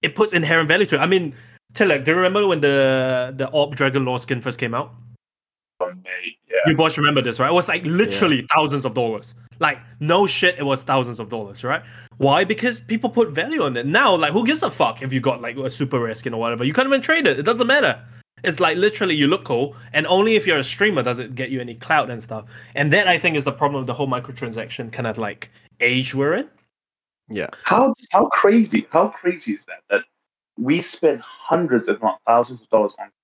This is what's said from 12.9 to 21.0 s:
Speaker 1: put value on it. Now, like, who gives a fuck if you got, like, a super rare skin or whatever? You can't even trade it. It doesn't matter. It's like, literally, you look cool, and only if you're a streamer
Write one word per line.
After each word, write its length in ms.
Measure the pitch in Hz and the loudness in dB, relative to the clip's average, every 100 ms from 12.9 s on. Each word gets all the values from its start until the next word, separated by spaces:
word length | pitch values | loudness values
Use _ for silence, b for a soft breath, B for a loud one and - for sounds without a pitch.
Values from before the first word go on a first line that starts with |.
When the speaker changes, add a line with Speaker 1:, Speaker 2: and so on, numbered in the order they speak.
| 220 254 | -4 -2
Speaker 1:
put 200 | - 226 | 0 0
value 320 | 147 208 311 | 0 -4 -2
on 140 | 151 120 | -2 -2
it. 100 | 131 | 0
Now, 280 | 185 269 | 2 4
like, 180 | 180 151 | 4 2
who 140 | 180 233 | 0 0
gives 160 | 311 | 0
a 80 | 370 | -2
fuck 320 | - 131 113 | 0 -2 0
if 100 | 135 | -4
you 80 | 131 | -2
got, 200 | 135 120 | -2 -2
like, 140 | 120 123 | -6 -8
a 120 | 131 | -8
super 280 | 123 139 131 | -6 -4 -2
rare 160 | 117 | -4
skin 200 | 110 135 | -6 -8
or 40 | 117 | -4
whatever? 220 | 117 117 | -4 -2
You 100 | 123 | -2
can't 140 | 156 269 | 0 0
even 140 | 269 | 0
trade 260 | - 320 262 | 2 2 2
it. 140 | 131 | 2
It 20 | |
doesn't 240 | 156 233 240 | 0 0 2
matter. 340 | 277 208 117 - b _ _ | 2 2 -2 -8 b _ _
It's 140 | - 156 | -4 0
like, 180 | 175 160 | 0 2
literally, 380 | 202 214 196 | 0 0 -2
you 140 | 156 143 | 2 2
look 160 | 190 | 2
cool, 320 | - 120 139 B B | 0 -2 -2 B B
and 120 | 143 104 | -4 2
only 260 | 185 220 | 2 4
if 140 | 220 196 | 2 2
you're 100 | 156 | 0
a 60 | |
streamer 380 | 127 - 208 170 | -2 0 0 2